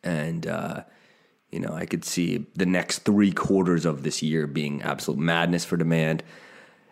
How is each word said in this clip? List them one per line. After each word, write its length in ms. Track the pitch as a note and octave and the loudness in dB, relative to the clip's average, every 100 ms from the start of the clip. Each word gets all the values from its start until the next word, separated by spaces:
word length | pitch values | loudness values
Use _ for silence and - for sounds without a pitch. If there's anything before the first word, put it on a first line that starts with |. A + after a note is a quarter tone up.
| F2+ | -2
And, 420 | D#2+ D#2 E2 E2 | -2 -2 -4 -4
uh, 360 | E2+ E2 - - _ _ _ _ _ _ | -6 -6 -8 -12 _ _ _ _ _ _
you 80 | - | -6
know, 140 | F2 | -6
I 120 | E2 F2 | -6 -4
could 200 | F2 - | -6 -4
see 400 | - F2 F2+ - - | -2 0 -2 -6 -2
the 100 | F#2 | 2
next 340 | F2+ - - | 2 0 -2
three 340 | - G#2 G2+ | 2 6 4
quarters 500 | F2 - G2 F2+ E2+ | 4 2 4 4 4
of 200 | E2 C#2+ | 2 -2
this 200 | D2+ - | -4 -2
year 240 | D#2 D#2+ D2 | 0 0 0
being 340 | C#2+ D2 C#2+ | -2 -4 -4
absolute 360 | - D2 - C#2 | -4 -4 -4 0
madness 460 | E2 E2 E2+ F2 - | 2 2 2 0 0
for 100 | F2 | 0
demand. 480 | E2 E2 D#2 D#2+ - - - - - _ _ | 2 2 2 0 -4 -20 -20 -20 -20 _ _